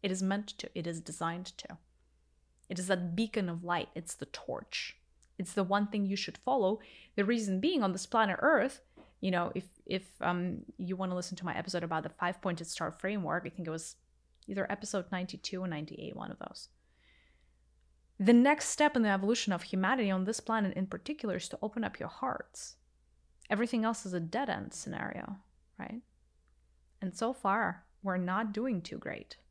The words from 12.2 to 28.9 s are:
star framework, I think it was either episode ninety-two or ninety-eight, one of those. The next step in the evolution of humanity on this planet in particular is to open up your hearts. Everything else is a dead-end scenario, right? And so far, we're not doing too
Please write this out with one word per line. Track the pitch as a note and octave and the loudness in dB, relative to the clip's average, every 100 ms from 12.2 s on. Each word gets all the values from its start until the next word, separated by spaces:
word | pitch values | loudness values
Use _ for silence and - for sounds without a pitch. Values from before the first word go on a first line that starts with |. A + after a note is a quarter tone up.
| F3+ F#3 G3 E3+ E3+ | -2 0 -2 -2 -4
star | - E3+ | -4 -4
framework, | D#3+ F#3+ G#3 E3 E3 F3+ | -4 -4 -2 0 -2 -2
I | |
think | - E3 | -8 -6
it | |
was | D#3+ D#3+ - _ _ _ _ - | -6 -8 -14 _ _ _ _ -8
either | G3 F#3 | -4 -2
episode | G3 G#3 G3+ F3+ | -4 -2 -4 -2
ninety-two | F#3 F3+ - - F#3 | -4 -4 -8 -8 -6
or | F#3 | -4
ninety-eight, | D3+ D3+ - - - | -4 -6 -8 -10 -8
one | - | -10
of | - | -10
those. | - - - _ _ _ _ _ _ _ _ _ _ _ _ _ _ _ | -12 -12 -18 _ _ _ _ _ _ _ _ _ _ _ _ _ _ _
The | G3 | 8
next | A#3+ B3+ D4+ - | 10 10 6 2
step | - D4+ D4 | 4 4 6
in | |
the | A3 | 4
evolution | G3 G3 A#3+ - | 4 4 2 2
of | F3+ | 0
humanity | - F#3+ F#3+ B3+ G#3 | 0 0 2 4 4
on | F#3+ F#3 | 2 2
this | A3+ | -2
planet | - A3+ G3+ - | 0 2 2 0
in | F#3+ | -2
particular | - - D4+ A3 F#3 | -4 -6 -6 -2 -4
is | - | -4
to | - | -6
open | G#3+ A#3 G#3 | -6 -2 -4
up | - | -4
your | - | -10
hearts. | - C4+ - - - - - _ _ _ _ _ _ - | -6 -4 -4 -8 -14 -16 -16 _ _ _ _ _ _ -2
Everything | G3+ A#3 A#3+ A3 | 0 2 2 2
else | A3+ G3 | 0 -2
is | |
a | F3+ | -2
dead-end | E3 A3 C#4 - - | -2 -2 -2 -2 -4
scenario, | - - - - - - G3 _ _ _ - | -10 -8 -6 -4 -6 -8 -10 _ _ _ -12
right? | - A3+ - _ _ _ _ _ _ _ _ _ | -10 -10 -12 _ _ _ _ _ _ _ _ _
And | F#3+ F3+ | -8 -2
so | A3+ | -2
far, | C4 G3+ G3+ G3+ F3+ - _ | 0 2 2 2 -2 -10 _
we're | G3 F#3 | -2 0
not | F3+ F#3 A3 | 2 0 0
doing | G3+ B3+ G#3 | -2 0 -2
too | E3 | -4